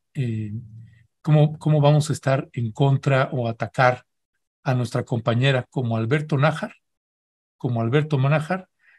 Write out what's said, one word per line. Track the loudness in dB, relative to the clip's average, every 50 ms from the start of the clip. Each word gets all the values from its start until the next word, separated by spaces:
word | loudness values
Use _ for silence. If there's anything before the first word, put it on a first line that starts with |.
| _ _ -8
eh, | -6 -6 -4 -4 -6 -6 -8 -10 -12 -12 -14 -18 -20 -20 -20 -20 -20 _ _ _ _
cómo, | 0 2 4 4 4 4 0
cómo | -2 0 0 2 4
vamos | 4 4 4 4 2 0
a | -4
estar | -4 -2 -2 -2 -2 -2 -6 -8
en | -6 -6 -4
contra | -2 0 2 2 2 0 0 2 2 2 0 0 -4
o | -4 -4
atacar | -6 -6 -6 -8 -4 0 2 2 2 2 0 -6 _ _ _ _ _ _ _ _ _ _ _ -4
a | -2 -2
nuestra | -2 -2 -2 -4 -6 -4
compañera | -4 -4 -2 0 0 0 2 2 2 2 0 -2 -6
como | -6 -6 -4 -2 -2
Alberto | -2 -2 0 -2 -2 -2 -2 0
Nájar, | 0 2 0 0 -2 -6 -10 -12 _ _ _ _ _ _ _ _ _ _ _ _ _ _ _ _
como | _ -6 -4 -2 -2
Alberto | 0 0 0 0 0 0 0
Nájar? | 0 0 2 0 0 0 -2 -6 -6 -8 _ _ _ _ _ _